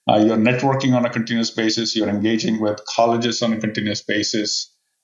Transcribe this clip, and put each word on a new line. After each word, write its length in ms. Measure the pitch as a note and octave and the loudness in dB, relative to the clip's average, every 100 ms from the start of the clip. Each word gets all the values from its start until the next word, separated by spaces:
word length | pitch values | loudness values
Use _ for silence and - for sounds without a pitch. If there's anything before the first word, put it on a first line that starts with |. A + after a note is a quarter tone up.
| - | 0
Uh, 100 | G#2+ | 4
you're 200 | A2 A2+ | 4 4
networking 580 | A2+ B2 C#3 C3 C3+ B2 | 2 2 0 0 2 2
on 80 | |
a 60 | A#2 | 0
continuous 400 | A#2 A2+ A#2 A2+ | -2 -2 -2 -2
basis. 460 | - A2+ A2+ A2+ A#2 | -2 0 0 -2 -2
You're 140 | G#2 | 0
engaging 520 | G#2 A2 A2+ - A2 | 0 0 0 0 0
with 180 | G#2+ G#2+ - | -2 -4 -4
colleges 560 | - A#2 A#2 A#2+ A2 | 0 2 2 0 -2
on 120 | A#2 | -2
a 60 | A2 | -2
continuous 440 | A2 - G#2 G2+ | -4 -4 -4 -4
basis. 680 | - G#2 G#2 A2 G#2+ - - _ _ _ | -4 -4 -2 -2 -2 -4 -8 _ _ _